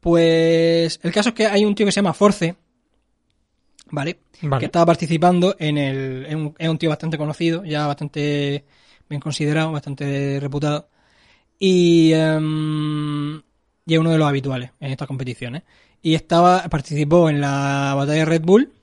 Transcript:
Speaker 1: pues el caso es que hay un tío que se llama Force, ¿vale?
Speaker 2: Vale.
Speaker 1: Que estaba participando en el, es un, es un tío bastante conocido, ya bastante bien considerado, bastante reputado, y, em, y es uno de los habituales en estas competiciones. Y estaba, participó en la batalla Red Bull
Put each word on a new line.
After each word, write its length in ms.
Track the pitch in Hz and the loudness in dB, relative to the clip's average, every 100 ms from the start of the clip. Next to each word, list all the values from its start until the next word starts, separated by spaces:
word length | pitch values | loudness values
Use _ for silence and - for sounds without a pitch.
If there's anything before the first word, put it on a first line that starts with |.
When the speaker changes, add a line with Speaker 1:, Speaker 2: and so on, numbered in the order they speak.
Speaker 1:
pues 1000 | 175 170 165 165 165 165 165 165 165 - | 2 2 4 4 2 2 2 0 -2 -4
el 100 | 170 | -4
caso 180 | 208 220 | 0 -2
es 40 | |
que 120 | 226 220 | 0 0
hay 180 | 202 | 2
un 100 | 214 | 2
tío 120 | 202 202 | 2 0
que 60 | |
se 40 | 196 | 2
llama 180 | 202 | 0
Force, 420 | - 208 - 165 180 _ _ _ _ _ _ _ _ _ _ _ _ _ | 4 2 4 -2 -6 _ _ _ _ _ _ _ _ _ _ _ _ _
¿vale? 300 | 151 143 180 _ _ | -8 -6 -8 _ _
Speaker 2:
Vale. 180 | 151 135 | -4 -2
Speaker 1:
Que 60 | - | 0
estaba 200 | 170 170 | 2 4
participando 720 | 165 156 165 175 180 180 - | 2 0 2 4 4 2 0
en 200 | 151 147 | -2 -2
el, 480 | 139 135 135 131 143 | -2 -4 -6 -8 -8
es 80 | |
un, 200 | 156 151 151 | -8 -8 -6
es 100 | 160 | -4
un 100 | 160 | -2
tío 120 | 160 | -2
bastante 280 | 151 160 160 | -2 -4 -4
conocido, 460 | 151 151 165 165 | -6 -2 -2 -2
ya 220 | 190 151 147 | -4 -4 -4
bastante 800 | 143 147 151 147 147 143 143 _ _ _ _ _ | -4 -8 -4 -2 -2 -2 -4 _ _ _ _ _
bien 120 | 147 | -8
considerado, 520 | 156 139 147 156 160 | -8 -4 -2 0 -2
bastante 680 | 151 147 135 143 139 139 139 | -4 -8 -8 -6 -4 -4 -4
reputado, 480 | 139 143 147 240 - _ _ _ _ _ _ _ | -4 -4 -2 -4 -8 _ _ _ _ _ _ _
y, 540 | 190 180 175 170 160 | 2 4 6 6 6
em, 1200 | 160 160 156 156 156 156 151 151 151 147 147 147 156 _ _ _ _ - | 4 2 0 -2 -2 -2 -2 -2 -4 -4 -4 -6 -10 _ _ _ _ -2
y 80 | |
es 40 | 160 | 0
uno 120 | 160 | 2
de 80 | 160 | 2
los 100 | 151 | 2
habituales 420 | 139 135 131 123 _ | 0 -4 -6 -8 _
en 100 | 139 | -10
estas 160 | 131 135 | -8 -8
competiciones. 540 | 135 123 117 120 139 _ _ _ _ | -8 -8 -8 -10 -12 _ _ _ _
Y 120 | 160 | -2
estaba, 480 | 160 - 170 175 180 170 | -2 2 4 6 4 0
participó 600 | 156 - 147 147 170 165 | -6 -4 -4 2 4 4
en 100 | 147 | 2
la 540 | 143 139 139 139 139 139 | -2 -2 -2 -2 -2 -2
batalla 280 | 139 151 | 0 0
Red 180 | 156 165 | 2 0
Bull 300 | 160 202 302 _ | 2 2 2 _